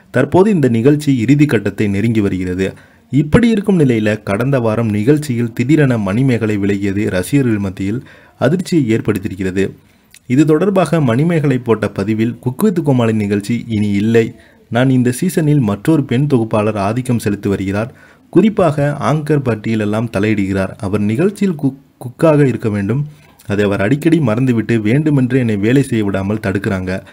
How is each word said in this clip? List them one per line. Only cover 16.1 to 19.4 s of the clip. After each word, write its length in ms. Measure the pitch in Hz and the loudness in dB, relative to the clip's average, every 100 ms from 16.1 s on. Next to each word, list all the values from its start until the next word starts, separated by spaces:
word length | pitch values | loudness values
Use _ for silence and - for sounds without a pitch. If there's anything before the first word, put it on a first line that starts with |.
| 120 147 | 0 2
தொகுப்பாளர் 500 | 127 110 107 107 107 | 0 0 0 -2 -2
ஆதிக்கம் 420 | 98 117 127 117 | -2 -4 -2 -2
செலுத்தி 300 | 107 101 101 | -2 -4 -2
வருகிறார். 460 | 98 95 101 120 - - _ _ | -2 -2 -4 -4 -10 -20 _ _
குறிப்பாக 640 | 165 214 208 170 147 143 - | 2 2 2 0 0 -2 -2
ஆங்கர் 440 | 107 156 151 151 | -2 -2 0 -2